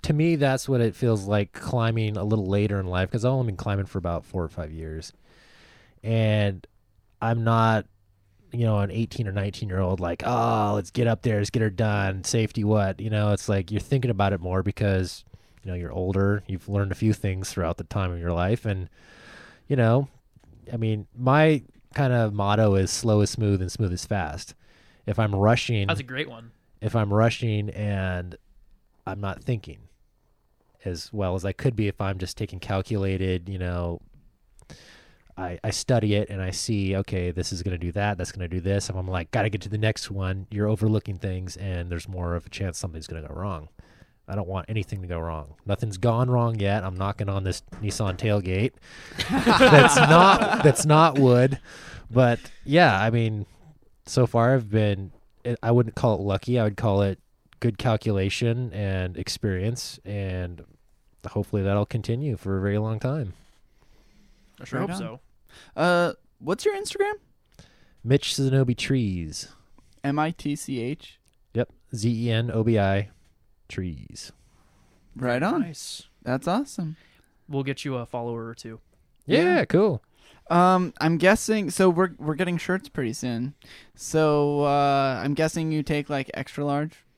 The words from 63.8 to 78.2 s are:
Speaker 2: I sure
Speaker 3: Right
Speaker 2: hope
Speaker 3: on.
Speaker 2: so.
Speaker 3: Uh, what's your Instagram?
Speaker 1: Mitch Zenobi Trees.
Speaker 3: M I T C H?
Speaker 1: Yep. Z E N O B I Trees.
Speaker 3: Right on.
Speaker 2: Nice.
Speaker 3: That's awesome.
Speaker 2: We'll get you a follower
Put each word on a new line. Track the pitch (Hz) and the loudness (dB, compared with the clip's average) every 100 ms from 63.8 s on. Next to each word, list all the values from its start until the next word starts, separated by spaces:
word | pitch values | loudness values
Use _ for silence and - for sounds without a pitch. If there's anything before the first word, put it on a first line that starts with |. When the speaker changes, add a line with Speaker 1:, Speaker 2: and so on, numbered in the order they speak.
| _ _ _ _ _ _ _ _ | _ _ _ _ _ _ _ _
Speaker 2:
I | 120 | -8
sure | 127 | -4
Speaker 3:
Right | 190 | -4
Speaker 2:
hope | 185 | -6
Speaker 3:
on. | |
Speaker 2:
so. | 113 120 _ _ _ - - - | -8 -12 _ _ _ -20 -14 -2
Speaker 3:
Uh, | 170 175 175 - _ _ | 2 4 2 -4 _ _
what's | 143 190 | -6 -2
your | 427 392 | 0 -2
Instagram? | 403 392 403 415 _ _ _ - - _ - _ | -8 -2 -2 -2 _ _ _ -20 -20 _ -20 _
Speaker 1:
Mitch | 113 139 - - | 0 0 0 -2
Zenobi | 135 135 127 117 | 2 2 2 0
Trees. | - 135 110 90 80 78 - - _ - _ _ | 0 0 0 -4 -6 -10 -14 -20 _ -20 _ _
Speaker 3:
M | 143 147 | -4 -2
I | 156 | -2
T | 165 147 147 | -4 -8 -8
C | - 131 | -6 -6
H? | 117 151 - - _ _ _ | -6 -8 -14 -20 _ _ _
Speaker 1:
Yep. | 113 - _ _ 117 | -4 -4 _ _ -4
Z | 110 113 120 | -2 0 0
E | |
N | 113 113 | 0 0
O | 113 | 0
B | 113 110 | 2 4
I | 98 98 101 _ _ _ _ _ _ | 4 0 -2 _ _ _ _ _ _
Trees. | - 92 71 50 - - _ _ _ _ _ _ _ _ - | -8 -8 -8 -16 -18 -18 _ _ _ _ _ _ _ _ -6
Speaker 3:
Right | 123 123 | -2 0
on. | 180 339 | 0 -2
Speaker 2:
Nice. | 185 147 - - - _ | -4 -8 -14 -16 -18 _
Speaker 3:
That's | 123 131 156 | -4 -4 0
awesome. | 202 285 - 160 160 _ _ _ _ - | -2 -4 -6 -8 -10 _ _ _ _ -8
Speaker 2:
We'll | 139 | -6
get | 135 135 147 | -4 -6 -6
you | 127 | -8
a | 117 | -8
follower | 123 | -8